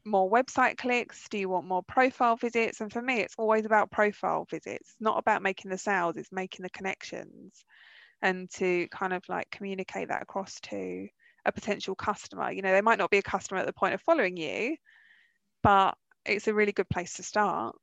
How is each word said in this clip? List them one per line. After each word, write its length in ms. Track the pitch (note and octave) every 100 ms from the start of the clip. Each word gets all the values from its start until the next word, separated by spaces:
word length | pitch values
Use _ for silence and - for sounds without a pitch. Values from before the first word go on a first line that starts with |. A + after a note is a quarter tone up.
more 260 | G#3+ G3+ F#3+
website 480 | A3+ C4 - B3 -
clicks? 500 | B3+ A#3+ - - -
Do 80 | G#3
you 100 | F#3+
want 180 | F3+ F3+
more 160 | F#3
profile 540 | - - C4 - A#3+ A#3
visits? 440 | A#3 A#3 A3+ -
And 120 | G#3+
for 100 | A#3+
me, 180 | B3 B3
it's 140 | - -
always 280 | A3 A3 G#3+
about 240 | G#3+ F#3+
profile 560 | - G#3 - F#3 D#3+ E3+
visits. 420 | D#3+ - A2 -
It's 100 | -
not 180 | G#3+ -
about 240 | - G3+
making 280 | G3 F#3+ G3
the 80 | F#3+
sales, 380 | - G3 E3+ D#3
it's 140 | -
making 300 | F#3+ F#3 -
the 80 | F3+
connections 920 | - F#3+ - - - - - F#3+ - _ _ - - - -
and 260 | G3 F#3 F#3
to 360 | - F#3 F3 E3+
kind 240 | - F#3
of, 160 | F#3 -
like, 220 | F3+ -
communicate 580 | - G3 F#3+ F#3 G3 -
that 140 | -
across 380 | - G3 F#3+ -
to 460 | - - F#3 F3+ G3+ _ _ _
a 80 | -
potential 440 | - - G3+ - F#3+
customer. 560 | - G3+ - F#3+ -
You 100 | F#3+
know, 100 | F#3+
they 100 | F#3+
might 160 | G#3+ G3+
not 120 | G3
be 80 | G3+
a 40 |
customer 380 | - F#3+ - F#3+
at 60 | -
the 60 |
point 220 | - F#3+
of 60 | F#3+
following 340 | - E4 F#3+ F3+
you, 400 | D3+ F#2+ A3+ D#4+ _ _ _ _ _ _ _ _
but 360 | A3 G3 F#3+ - _ _
it's 220 | - G#3 A3
a 60 |
really 180 | G#3+ G#3
good 160 | G3+ F#3+
place 260 | - F3
to 100 | -
start. 520 | F3+ G#3+ G#3 D3+ A2+ -